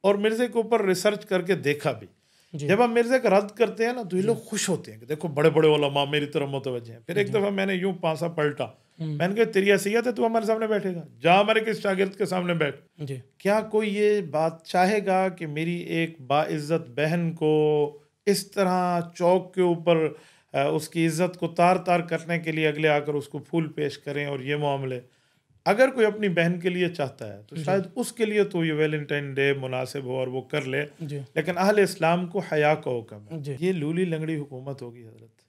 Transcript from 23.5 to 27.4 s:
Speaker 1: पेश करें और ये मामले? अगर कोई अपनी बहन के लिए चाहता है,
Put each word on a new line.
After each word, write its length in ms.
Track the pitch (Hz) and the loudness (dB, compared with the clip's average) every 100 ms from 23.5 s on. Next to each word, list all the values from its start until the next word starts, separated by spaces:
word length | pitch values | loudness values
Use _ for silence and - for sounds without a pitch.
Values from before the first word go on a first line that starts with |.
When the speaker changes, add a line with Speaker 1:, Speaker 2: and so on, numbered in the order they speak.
| 170 160 | -2 -2
Speaker 1:
पेश 300 | 156 147 135 | -4 -6 -6
करें 300 | - 143 147 | -8 -6 -4
और 160 | 139 | -6
ये 140 | 131 147 | -4 -2
मामले? 440 | 147 139 131 127 123 _ _ _ _ _ - | 0 -2 -4 -8 -10 _ _ _ _ _ 0
अगर 260 | 208 262 | 4 4
कोई 140 | 247 214 | 4 2
अपनी 240 | 208 208 | 2 0
बहन 300 | 170 170 175 | 2 2 0
के 100 | 175 | -2
लिए 200 | 180 175 | 0 -2
चाहता 360 | 170 135 - 107 | -2 -6 -6 -14
है, 180 | 101 | -14